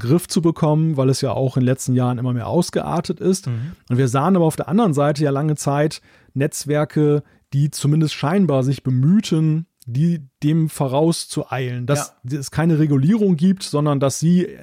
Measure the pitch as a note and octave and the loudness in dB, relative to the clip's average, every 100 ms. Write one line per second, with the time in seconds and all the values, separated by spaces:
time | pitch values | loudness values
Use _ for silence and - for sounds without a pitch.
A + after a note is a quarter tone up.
0 | A#2 E3+ - - E3 D#3 D3+ D3+ D#3+ C#3 | 2 0 0 0 0 0 0 2 0 0
1 | C3 C3+ C3+ A2 C3 C3+ B2 C3 - B2+ | 0 0 -2 -2 -2 0 0 0 0 0
2 | B2 A#2+ B2+ B2 G#2 D3 F3 - D3 D#3+ | 0 -2 -4 -4 -2 -2 -2 -4 -4 -4
3 | - E3+ F3+ F#3+ C3 A2+ D3 F3+ - B2 | -4 -2 -2 -2 -4 -8 -8 -12 -4 0
4 | C3 C3+ D#3+ F#3+ D#3+ - - F#3+ A3 C#3 | 0 0 2 2 2 0 -2 0 2 2
5 | C#3+ C#3+ D3 C#3 D3+ D3+ D3 C#3+ D#3+ - | 0 0 -2 0 -2 -2 -2 0 -2 -4
6 | _ _ _ C3 D#3 - C#3 D3 D3+ D#3 | _ _ _ -4 -4 -4 -4 -2 -2 0
7 | D3 D3 - _ _ C#3 D3 - C#3 D#3 | 2 2 -2 _ _ -2 -2 0 0 2
8 | D#3 - C#3 G3 E3+ C3+ C3 C3 C3 B2+ | 0 -2 -2 2 2 2 0 -2 -2 2
9 | C#3+ G#3 - D#3+ D#3 D#3 E3 _ A#2+ B2 | 4 2 2 0 2 0 -6 _ -6 -2
10 | E3+ E3+ C3+ _ D3 D#3+ D#3 - C#3 C3+ | 0 -2 -8 _ 0 2 0 -2 -2 2
11 | E3 D#3+ - D3+ - B2+ B2+ B2 B2 C#3+ | 2 0 -6 -8 -6 -6 -6 -4 -2 -2
12 | - _ B2+ D3 C3 - E3+ D3+ D#3 C#3 | -2 _ -8 -8 -4 0 2 4 4 4
13 | D3 A3 G3+ D#3 F#3 F#3+ - D3 D3+ C#3 | 4 4 2 4 2 0 -2 -2 0 0
14 | C#3+ - E3 F3+ - - | 0 0 2 2 2 -6